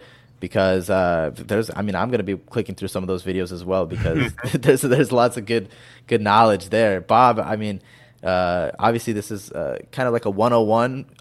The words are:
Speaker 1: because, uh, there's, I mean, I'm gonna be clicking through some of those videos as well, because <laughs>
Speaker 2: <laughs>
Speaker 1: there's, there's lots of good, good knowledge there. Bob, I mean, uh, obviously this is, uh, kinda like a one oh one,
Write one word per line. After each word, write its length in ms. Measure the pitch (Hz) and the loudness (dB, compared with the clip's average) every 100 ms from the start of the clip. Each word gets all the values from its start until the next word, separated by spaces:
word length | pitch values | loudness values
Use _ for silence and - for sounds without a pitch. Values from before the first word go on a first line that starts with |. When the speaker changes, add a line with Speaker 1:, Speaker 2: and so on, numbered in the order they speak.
| - - _ _ | -6 -20 _ _
Speaker 1:
because, 500 | 92 107 95 92 90 | -4 0 2 2 0
uh, 400 | 95 90 85 78 | 0 2 0 -2
there's, 360 | - - 101 113 | -6 -4 -2 -2
I 60 | 82 | -6
mean, 140 | 104 | -4
I'm 160 | - 113 | -2 -2
gonna 120 | 120 | -2
be 140 | 98 95 | -4 -8
clicking 380 | - 120 101 | -6 -6 -6
through 140 | 95 98 | -8 -8
some 140 | 98 | -6
of 40 | 92 | -4
those 140 | 92 | -4
videos 260 | 95 92 90 | -4 -4 -4
as 140 | 90 | -8
well, 220 | 87 95 82 | -4 -2 -2
because 480 | 90 85 82 120 - | -2 -2 -2 -2 -6
<laughs> 60 | |
Speaker 2:
<laughs> 80 | 123 | -6
Speaker 1:
there's, 300 | 139 120 131 | 0 2 2
there's 280 | 143 123 127 | 2 2 2
lots 280 | 123 123 123 | 2 2 0
of 80 | 101 | -4
good, 240 | 117 95 - - - - | -4 -4 -12 -20 -20 -4
good 140 | 120 | 0
knowledge 480 | 104 107 113 101 92 | 4 6 6 4 0
there. 320 | 110 110 92 | 2 2 0
Bob, 380 | 85 117 123 110 | 2 6 6 4
I 180 | - 107 | -2 -4
mean, 240 | 107 98 - - - _ | -6 -8 -14 -20 -20 _
uh, 480 | - 92 90 90 76 - | -2 0 0 0 -2 0
obviously 360 | 110 117 117 | 0 0 -2
this 160 | 104 - | -6 -6
is, 200 | 104 - | -10 -10
uh, 260 | - 71 62 - | -8 -6 -8 -10
kinda 200 | - 127 | -4 -2
like 160 | 117 110 | 0 -2
a 40 | |
one 220 | 98 117 | 0 2
oh 100 | 120 | 4
one, 440 | 107 113 120 131 - _ | 4 2 0 -4 -12 _